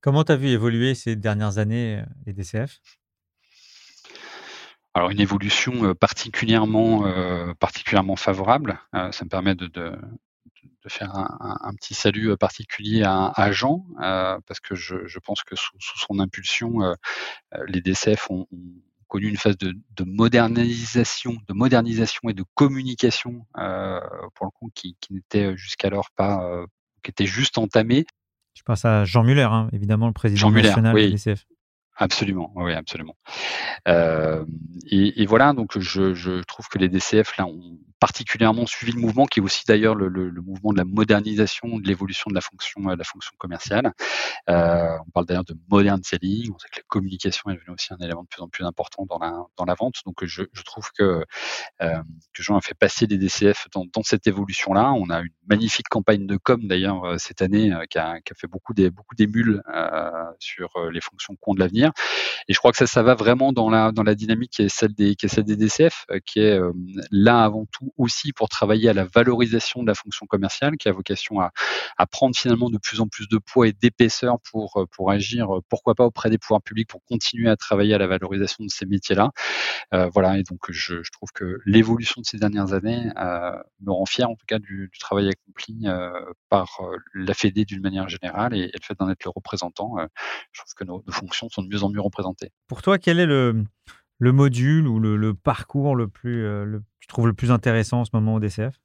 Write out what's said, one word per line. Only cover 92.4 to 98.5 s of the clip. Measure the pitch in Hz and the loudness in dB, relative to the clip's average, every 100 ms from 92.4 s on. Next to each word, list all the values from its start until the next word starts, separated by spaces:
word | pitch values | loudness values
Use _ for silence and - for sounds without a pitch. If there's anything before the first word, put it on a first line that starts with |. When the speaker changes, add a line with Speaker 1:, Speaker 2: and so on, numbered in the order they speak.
| - _ _ | -14 _ _
Speaker 1:
Pour | 123 | -6
toi, | - 196 | 0 2
quel | 185 170 | 2 2
est | 175 | 4
le, | 139 127 113 107 _ _ - _ _ | 4 2 0 -2 _ _ -20 _ _
le | 123 | 4
module | 131 139 120 131 156 151 | 6 4 4 2 4 2
ou | 110 | 2
le, | 110 107 | 2 2
le | 107 | 0
parcours | 101 - 127 - 143 139 131 | 0 -2 -2 -4 -2 0 0
le | 110 | -2
plus, | - 120 120 | -6 -6 -4
euh, | 107 104 101 | -4 -4 -6
le, | 107 107 _ | -8 -12 _
tu | _ | _
trouves | - 117 | 0 2
le | |
plus | 104 120 | 2 2
intéressant | 120 - 113 107 123 | 2 4 2 2 -2
en | 117 | 0
ce | |
moment | 117 107 110 | 0 0 0
au | |
D | |
C | 104 | -2